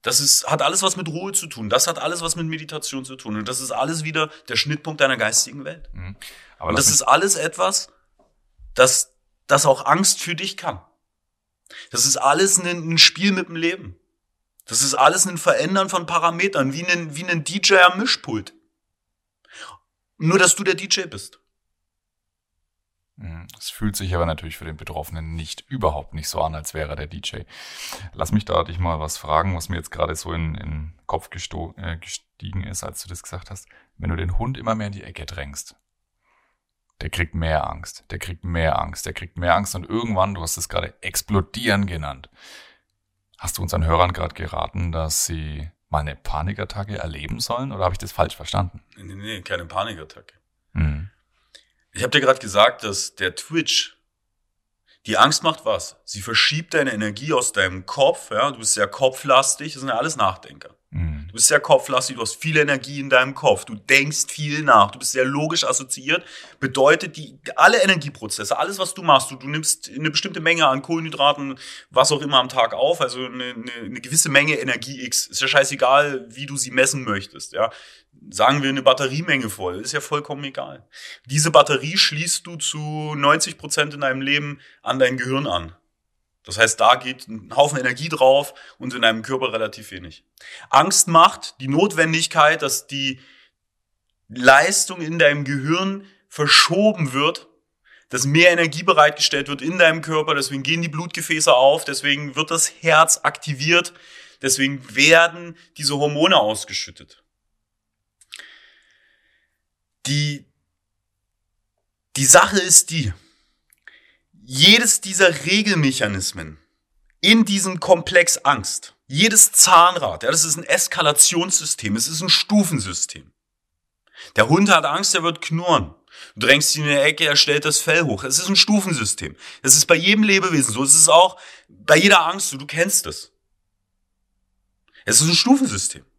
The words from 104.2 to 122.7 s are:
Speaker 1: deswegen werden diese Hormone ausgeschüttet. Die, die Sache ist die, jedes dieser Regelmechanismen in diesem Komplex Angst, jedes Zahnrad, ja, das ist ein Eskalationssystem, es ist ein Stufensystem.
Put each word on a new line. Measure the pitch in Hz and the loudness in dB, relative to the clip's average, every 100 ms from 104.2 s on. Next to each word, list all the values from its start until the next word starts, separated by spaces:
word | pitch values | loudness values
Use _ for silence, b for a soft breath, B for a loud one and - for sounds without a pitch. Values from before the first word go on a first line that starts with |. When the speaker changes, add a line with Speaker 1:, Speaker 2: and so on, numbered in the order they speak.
| B B | B B
Speaker 1:
deswegen | 135 135 135 139 127 110 | -4 0 -2 -4 -8 2
werden | 147 165 170 170 170 165 b - | 8 8 6 0 -16 -18 b -6
diese | 143 143 | -4 0
Hormone | 147 147 175 170 | 0 2 4 4
ausgeschüttet. | 107 110 - 92 - - 73 _ _ _ _ _ _ _ _ _ _ _ _ B B B B B B B B B B B B _ _ _ _ _ 135 | 2 -2 -8 -10 -10 -16 -20 _ _ _ _ _ _ _ _ _ _ _ _ B B B B B B B B B B B B _ _ _ _ _ -4
Die, | 143 147 143 - _ _ _ _ _ _ _ _ _ _ _ _ _ _ _ _ - | -2 -2 -4 -14 _ _ _ _ _ _ _ _ _ _ _ _ _ _ _ _ -2
die | 135 | 8
Sache | 175 185 196 | 8 8 0
ist | 180 180 - | 4 4 4
die, | 160 117 87 _ _ _ _ _ _ b b b b b _ 110 | -4 -4 -6 _ _ _ _ _ _ b b b b b _ -12
jedes | 131 170 226 240 - | 4 8 8 6 0
dieser | 196 185 190 147 143 | -2 4 4 4 -2
Regelmechanismen | 202 208 180 139 131 107 95 90 87 78 76 _ _ _ _ _ _ | 0 2 2 2 0 -2 -2 -6 -8 -14 -16 _ _ _ _ _ _
in | 185 226 220 | 4 4 4
diesem | 196 185 185 | 0 -4 -6
Komplex | - 175 170 180 175 - | 2 2 4 2 2 0
Angst, | 135 135 92 - - _ _ | 0 0 -2 -10 -12 _ _
jedes | 139 220 214 - | 0 4 6 4
Zahnrad, | - - 180 175 180 123 78 | 6 8 8 8 4 -4 -2
ja, | 120 | -2
das | 156 160 | 0 0
ist | 156 | -2
ein | |
Eskalationssystem, | 165 175 - - 156 147 - 175 180 - 151 - 107 107 | 0 0 0 0 0 4 2 2 -2 -2 -2 -6 -2 -2
es | 127 | -2
ist | 160 | -4
ein | 185 | 0
Stufensystem. | - - 208 180 | -2 2 2 2